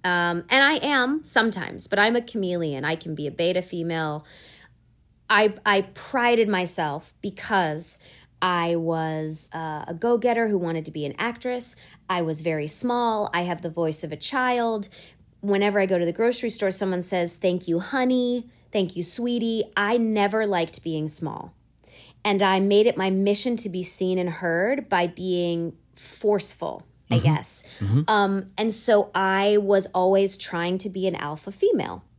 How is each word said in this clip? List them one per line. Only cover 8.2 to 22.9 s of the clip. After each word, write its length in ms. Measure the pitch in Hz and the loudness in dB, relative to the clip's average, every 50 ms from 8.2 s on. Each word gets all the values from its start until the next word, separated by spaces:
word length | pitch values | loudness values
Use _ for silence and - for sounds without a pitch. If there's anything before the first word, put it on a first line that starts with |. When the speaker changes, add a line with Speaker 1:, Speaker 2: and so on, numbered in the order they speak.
| - _ _ _ | -20 _ _ _
Speaker 1:
I 360 | 180 185 180 175 170 170 170 | 0 0 0 0 0 0 0
was, 720 | 170 165 165 165 165 160 160 156 156 156 156 156 - - - | 0 0 -2 -2 -2 -2 -2 -4 -4 -4 -4 -4 -4 -4 -4
uh, 320 | - 165 165 156 151 151 - - | -8 -10 -8 -8 -8 -8 -8 -10
a 60 | 175 | -8
go-getter 520 | 165 - 233 240 233 233 247 233 233 233 214 | -4 0 0 0 2 2 0 0 0 0 0
who 100 | 208 185 | 0 0
wanted 260 | 175 165 165 160 156 | 0 -2 -4 -4 -6
to 60 | 160 | -8
be 120 | - 156 147 | -8 -6 -6
an 80 | 143 127 - | -6 -6 -4
actress. 560 | 202 240 240 233 - 254 247 247 240 - - - - - - _ _ - | -6 -6 -6 -6 -8 -8 -4 -2 -2 -4 -4 -6 -20 -20 -20 _ _ -4
I 140 | 185 175 | -4 -2
was 200 | 170 160 160 156 | -2 -2 -2 -2
very 260 | 156 170 160 156 147 156 | -2 -2 -2 -2 -2 -2
small. 640 | - - - 247 240 240 240 233 220 214 208 - - | -2 -2 0 -2 0 0 0 0 0 -2 -4 -2 -4
I 80 | 175 | -4
have 200 | 175 180 170 175 | -4 -4 -6 -6
the 80 | - 165 | -6 -8
voice 340 | 160 170 165 160 156 - - | -4 -2 -2 -2 -2 -2 -4
of 80 | 151 | -6
a 40 | 151 | -6
child. 720 | 143 - - 277 262 254 254 247 240 233 233 226 214 202 - - - - - - _ - _ _ _ | -4 -4 -2 0 0 0 0 0 0 0 0 -2 -4 -6 -10 -14 -20 -20 -20 -20 _ -20 _ _ _
Whenever 400 | - 202 202 196 202 208 196 202 | -2 0 2 2 2 2 4 2
I 60 | 196 | 2
go 120 | 185 190 175 | 2 2 2
to 60 | 175 | 2
the 80 | 170 | 0
grocery 380 | 170 - 226 240 240 - - 226 | 0 2 0 0 2 0 -2 -2
store, 200 | - - 202 190 | -2 0 0 0
someone 320 | 185 - 202 190 185 180 | 0 0 0 0 -2 -2
says, 320 | 170 - 196 180 175 170 160 | -2 0 0 0 0 -2 -2
"Thank 320 | - - 180 180 180 - | 0 0 0 0 0 -2
you, 140 | - 165 170 | -2 -2 -2
honey. 680 | 190 - - 269 254 254 254 254 247 247 247 247 233 - _ _ _ _ | -2 -2 -2 0 2 2 2 2 2 0 -2 -2 -4 -10 _ _ _ _
Thank 220 | - 214 190 170 185 | -2 -2 -2 -2 -2
you, 60 | 175 | -4
sweetie." 600 | 170 - - - 233 240 240 240 226 226 226 220 - - - | -2 -2 -2 -2 -2 -2 -2 0 0 0 0 -2 -4 -2 -2
I 200 | - 202 208 233 | -2 0 2 2
never 500 | 247 226 220 214 214 202 202 202 220 220 | 2 2 2 2 2 2 2 2 0 0
liked 380 | 208 196 175 165 165 - - - | 2 0 0 0 -2 -6 -8 -6
being 240 | 170 160 151 151 156 | -4 -4 -4 -2 -2
small. 440 | - - 165 151 - - - 175 _ _ _ _ _ _ _ - - - - - _ _ _ | -4 -4 -4 -6 -8 -8 -12 -16 _ _ _ _ _ _ _ -20 -20 -20 -20 -20 _ _ _
And 180 | 208 196 196 | 0 2 4
I 180 | 202 190 190 190 | 4 4 4 4
made 260 | 196 202 202 208 214 | 4 6 6 6 6
it 100 | 240 | 4